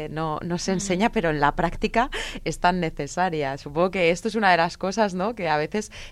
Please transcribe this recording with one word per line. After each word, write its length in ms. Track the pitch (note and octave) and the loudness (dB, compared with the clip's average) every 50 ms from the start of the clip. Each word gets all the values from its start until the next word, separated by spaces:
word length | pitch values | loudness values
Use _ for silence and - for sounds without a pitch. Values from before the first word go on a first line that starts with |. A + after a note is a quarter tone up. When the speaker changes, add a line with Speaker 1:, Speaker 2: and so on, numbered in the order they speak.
| D3+ D#3 | -4 -6
Speaker 1:
no, 280 | D3+ D#3 D#3+ D#3 D3+ - | -6 -4 -4 -4 -4 -4
no 160 | - E3+ F3 F3 | -4 -4 -4 -2
s'ensenya, 500 | - G3 F#3+ F3 G3+ G3 F3+ F3+ A3 A#3 | 0 0 0 0 0 0 0 2 2 2
Speaker 2:
Mm. 40 | |
Speaker 1:
però 180 | - A3 E3 E3 | 2 2 0 0
en 100 | D3+ C#3+ | 2 4
la 140 | C#3+ C#3+ - | 2 2 2
pràctica 520 | - E3 E3 - - - - - A3+ B3+ - - - - - - A3+ - | 2 0 -2 -2 -2 -2 0 0 0 0 0 -2 -8 -8 -8 -10 -8 -6
és 140 | E3 D#3 - | -6 -4 2
tan 220 | - F3+ F#3 F3+ | 2 2 2 2
necessària. 760 | E3+ D#3+ - - D3 C#3 - F3 F#3 F#3 D#3+ D3+ C#3+ C3+ C#3 C#3 | 0 -2 -4 -6 -8 -6 -2 0 0 0 0 0 -2 -2 -4 -6
Supongo 320 | - D3 C#3+ D#3+ F3+ F#3+ | -8 -6 0 0 0 2
que 180 | F#3 F#3+ E3+ E3 | 2 2 4 4
esto 180 | F3+ F3 - A3+ | 2 2 0 -4
es 60 | G3 | 0
una 160 | A3+ G#3 F#3 | 2 4 6
de 60 | F3 | 6
las 200 | E3 E3 F3 - - | 6 4 2 0 -2
cosas, 360 | - F#3+ G3 A#3 G#3+ G3+ F3 | -4 -2 2 2 0 2 0
¿no?, 200 | F3+ F#3 A3+ A#3+ | -2 -2 -2 -2
que 140 | G#3 F3 D#3 | -2 0 0
a 80 | D3+ | 2
veces 340 | D3+ D3+ D#3 - G#3+ G#3+ - - - - - | 2 0 0 -2 -4 -6 -6 -12 -16 -16 -14